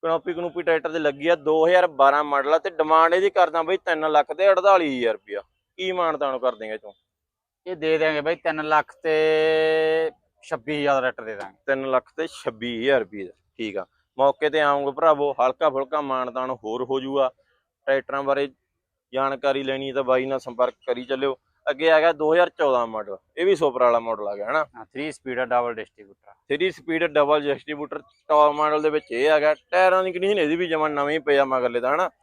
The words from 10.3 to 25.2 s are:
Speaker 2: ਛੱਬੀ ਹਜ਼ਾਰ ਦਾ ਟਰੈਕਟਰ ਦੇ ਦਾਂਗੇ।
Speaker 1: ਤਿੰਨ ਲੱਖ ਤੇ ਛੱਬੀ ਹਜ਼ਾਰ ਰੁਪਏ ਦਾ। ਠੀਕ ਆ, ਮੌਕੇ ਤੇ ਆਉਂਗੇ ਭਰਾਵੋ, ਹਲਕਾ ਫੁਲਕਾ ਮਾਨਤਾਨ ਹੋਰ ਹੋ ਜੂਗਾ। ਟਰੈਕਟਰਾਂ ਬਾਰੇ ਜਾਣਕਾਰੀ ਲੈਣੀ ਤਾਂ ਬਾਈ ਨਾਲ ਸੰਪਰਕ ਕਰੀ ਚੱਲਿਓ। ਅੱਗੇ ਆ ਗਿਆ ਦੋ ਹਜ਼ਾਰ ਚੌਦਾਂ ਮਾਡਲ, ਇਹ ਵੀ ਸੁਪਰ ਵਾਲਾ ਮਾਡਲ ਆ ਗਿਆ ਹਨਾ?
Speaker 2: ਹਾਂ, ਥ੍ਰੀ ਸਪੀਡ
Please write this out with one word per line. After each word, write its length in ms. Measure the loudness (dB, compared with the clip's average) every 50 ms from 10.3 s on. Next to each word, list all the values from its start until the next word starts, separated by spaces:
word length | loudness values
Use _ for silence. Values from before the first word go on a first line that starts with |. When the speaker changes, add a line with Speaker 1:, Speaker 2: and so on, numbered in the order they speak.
| _ _ _
Speaker 2:
ਛੱਬੀ 360 | -10 -10 -10 _ -6 -6 -2
ਹਜ਼ਾਰ 140 | 0 0 0
ਦਾ 80 | 2
ਟਰੈਕਟਰ 220 | 0 -2 -4 -6 -12
ਦੇ 120 | -12 -12
ਦਾਂਗੇ। 220 | -12 -14 -16 -16 _ _
Speaker 1:
ਤਿੰਨ 240 | -4 -4 -2 -2 -2
ਲੱਖ 200 | -2 -2 -2 _ _ -8
ਤੇ 100 | -8 -8
ਛੱਬੀ 480 | -8 -8 -10 -10 -8 -8 -8 -8 -6 -4
ਹਜ਼ਾਰ 200 | 0 2 2 2
ਰੁਪਏ 260 | 0 -2 -10 -14 -14
ਦਾ। 60 | -14 -16 _ _ _ _ _
ਠੀਕ 200 | -10 -8 -6 -8
ਆ, 80 | -10 _ _ _ _ _ _ 2
ਮੌਕੇ 320 | 2 2 2 _ -2 -2
ਤੇ 120 | 0 0
ਆਉਂਗੇ 300 | 0 2 0 0 -2 -4
ਭਰਾਵੋ, 400 | -4 0 2 2 2 2 0 -4 0 0
ਹਲਕਾ 280 | 0 0 0 _ -2 -2
ਫੁਲਕਾ 320 | 0 -2 -6 -4 -4 -4
ਮਾਨਤਾਨ 500 | -4 -2 -4 -4 -4 -6 -6 -6 -6 -6 -8 -8 -8
ਹੋਰ 200 | -8 -6 -6 -6
ਹੋ 160 | -4 -4 -6
ਜੂਗਾ। 300 | -6 -4 -2 0 0 -2 -2 _ _ _ _ _ _ _ _ _ _ -2
ਟਰੈਕਟਰਾਂ 360 | -2 -2 -2 _ -8 -6 -2
ਬਾਰੇ 260 | -2 -2 -2 -2 -6 _ _ _ _ _ _ _ _ _ _ _ _ -4
ਜਾਣਕਾਰੀ 500 | -2 -2 -2 -4 -2 -2 -2 -2 -2 -2
ਲੈਣੀ 280 | -4 -6 -6 -6 -6
ਤਾਂ 120 | -4 -4 0
ਬਾਈ 220 | 0 0 0 0
ਨਾਲ 140 | -2 -6 -6
ਸੰਪਰਕ 340 | -6 -10 -2 -2 -2 -2 -2 _ _ -6
ਕਰੀ 180 | -6 -6 -4
ਚੱਲਿਓ। 320 | -6 -6 -4 -2 -4 -4 _ _ _ _ _ _
ਅੱਗੇ 240 | -8 -6 -2 2 4
ਆ 80 | 4 4
ਗਿਆ 120 | 4 2
ਦੋ 200 | 0 0 0 0 2
ਹਜ਼ਾਰ 160 | 2 2 2
ਚੌਦਾਂ 360 | _ -2 0 0 2 0 0 -2
ਮਾਡਲ, 300 | -6 -10 -8 -10 -12 -14 _ _ _ -4
ਇਹ 80 | 0
ਵੀ 100 | 0 0
ਸੁਪਰ 260 | 2 0 -2 0 2
ਵਾਲਾ 180 | 2 4 4 2
ਮਾਡਲ 280 | 0 -2 -6 -6 -6 -8
ਆ 80 | -8
ਗਿਆ 140 | -8 -6 -4
ਹਨਾ? 140 | -2 -2 -2 -4 _
Speaker 2:
ਹਾਂ, 100 | -20 -20
ਥ੍ਰੀ 260 | _ _ -10 -10 -10
ਸਪੀਡ 280 | -10 -12